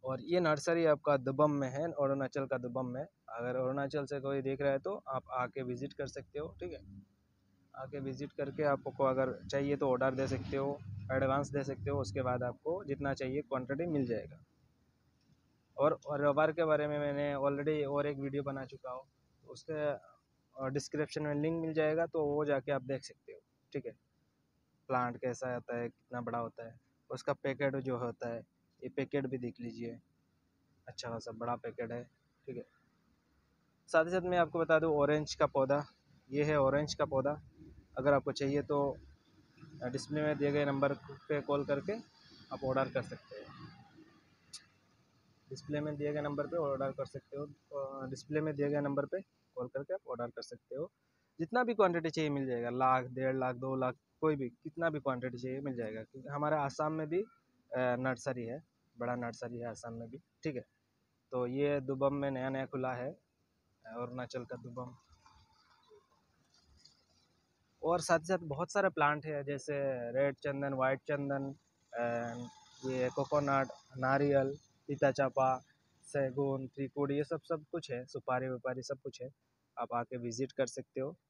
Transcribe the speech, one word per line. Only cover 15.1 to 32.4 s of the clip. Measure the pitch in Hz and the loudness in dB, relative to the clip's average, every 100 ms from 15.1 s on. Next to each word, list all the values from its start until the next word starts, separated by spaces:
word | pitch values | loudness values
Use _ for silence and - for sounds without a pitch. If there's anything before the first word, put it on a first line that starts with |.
| _ _ _ _ _ _ - | _ _ _ _ _ _ 2
और, | 143 160 - | 4 4 -2
और | 147 | 2
रबर | 147 139 156 | 4 6 4
के | 156 | 4
बारे | 160 151 147 | 4 4 2
में | 147 | 0
मैंने | 147 143 147 | 0 0 0
already | 139 139 143 143 156 139 | 2 0 2 0 0 0
और | 143 143 | 2 0
एक | 139 | 0
video | 139 139 | -2 -2
बना | 139 135 | -2 -6
चुका | 127 135 131 | -8 -12 -12
हूँ, | 127 135 _ _ _ - | -12 -12 _ _ _ -20
उसके, | 123 - 156 151 127 - - _ _ _ - | -18 -8 -2 0 0 -6 -20 _ _ _ -6
अ, | 135 | -2
description | 135 - 147 147 - | -2 -2 -2 -2 0
में | 151 | 0
link | 147 156 165 | 0 2 0
मिल | 160 | 0
जाएगा, | 160 156 160 165 | 2 2 4 2
तो | 165 | 2
वो | 147 147 | 2 2
जाके | 151 139 131 | 4 2 2
आप | 139 | -2
देख | 127 110 | 0 -4
सकते | - - - | -4 -18 -20
हो, | - _ _ _ | -20 _ _ _
ठीक | 147 120 | -8 -8
है। | 107 _ _ _ _ _ _ _ _ _ | -12 _ _ _ _ _ _ _ _ _
plant | 127 123 120 | 0 2 0
कैसा | 127 120 127 | -2 -2 -2
होता | 120 - 120 | -4 -4 -4
है, | 120 | -4
कितना | - _ 123 | -8 _ -6
बड़ा | 120 120 | -4 -2
होता | 113 - 113 | -4 -6 -14
है, | - _ _ _ | -14 _ _ _
उसका | 131 - | -8 -2
packet | 139 139 131 139 135 | -2 -2 0 0 0
जो | 131 123 | -2 -2
होता | 120 117 120 | -2 -4 -6
है, | 117 - _ _ _ | -6 -10 _ _ _
ये | 127 | -8
पैकेट | - 131 143 135 | -4 -2 0 0
भी | 131 | -2
देख | 123 - | -4 -6
लीजिए, | 120 113 117 113 _ _ _ _ _ _ _ _ - | -10 -6 -8 -10 _ _ _ _ _ _ _ _ -18
अच्छा | - 123 | -10 -8
खासा | 113 113 | -6 -8
बड़ा | 113 117 123 | -6 -2 -2
packet | 120 107 117 | -4 -6 -6
है, | 120 123 _ _ _ | -6 -10 _ _ _